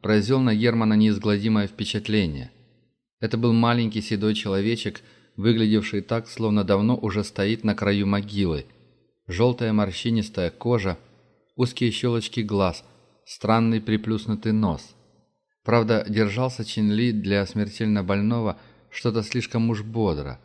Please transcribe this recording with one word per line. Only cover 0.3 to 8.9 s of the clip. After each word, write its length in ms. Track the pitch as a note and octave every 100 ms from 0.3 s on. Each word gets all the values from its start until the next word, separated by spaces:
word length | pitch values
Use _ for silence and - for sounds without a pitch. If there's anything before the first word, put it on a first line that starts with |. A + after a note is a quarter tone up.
| C3+
на 140 | B2+ G#2+
Германа 380 | A#2 A#2 A2+
неизгладимое 720 | G#2+ G#2+ G#2 G#2+ G#2 G#2+ G#2+ G2+
впечатление. 840 | - G#2 G#2+ G#2 G#2+ F2+ C#2+ B1+ _ _ _ _ _ _ _
Это 180 | A2+ A2+
был 160 | A#2+
маленький 480 | A2+ A#2 A#2+ A2+ G#2+
седой 340 | G#2 G#2 G#2+ G#2+
человечек, 680 | G#2+ G2 G#2 A#2 G#2+ - - _ _ -
выглядевший 680 | G#2 A2+ G#2+ G#2+ G#2+ G2+
так, 260 | F#2+ A#2 A2+
словно 360 | - A2+ G#2
давно 320 | F#2+ G2+ G#2+ A#2+
уже 280 | A2 G2
стоит 400 | G2+ - G2 A2+
на 100 | G#2+
краю 320 | G2+ G2+ G2+ G2+
могилы. 600 | G2+ G2+ G2+ F#2+ D2+ - _ _